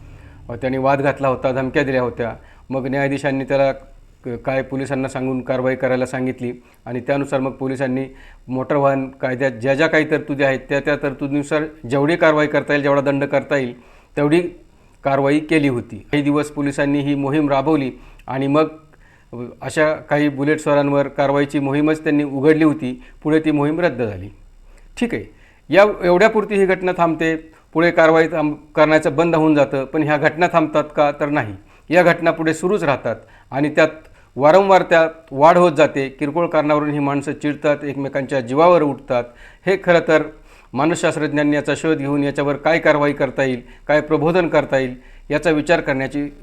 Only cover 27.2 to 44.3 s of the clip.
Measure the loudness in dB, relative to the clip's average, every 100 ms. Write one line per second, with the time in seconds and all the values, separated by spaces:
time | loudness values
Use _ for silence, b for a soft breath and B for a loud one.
27.2 | -2 -2 -8 b b 0 2 4 6 6
28.2 | 2 0 -4 -4 -4 2 4 4 2 0
29.2 | 2 2 4 4 2 -2 -4 -2 0 2
30.2 | 0 2 0 2 0 -2 -2 0 0 0
31.2 | -2 -2 -4 -10 _ b b 4 4 4
32.2 | 0 0 -2 -2 -2 0 0 -2 -2 -8
33.2 | -10 b b -4 -2 2 0 0 -20 b
34.2 | b 0 4 6 6 4 4 2 2 -2
35.2 | -10 4 6 6 4 4 2 0 -6 -4
36.2 | -4 -2 -2 0 2 0 0 -2 -2 -4
37.2 | -6 -6 -6 -2 -2 -2 -4 -8 -6 -6
38.2 | -4 -4 -2 2 4 4 2 -4 -4 -4
39.2 | -4 -12 B B -2 0 2 2 4 2
40.2 | 0 -12 b b b -2 -2 0 -2 -2
41.2 | -2 0 0 0 0 -2 0 -2 -2 -2
42.2 | -2 -2 -2 -2 0 2 2 2 2 0
43.2 | -2 -2 -2 -2 -8 b -2 0 0 0
44.2 | 2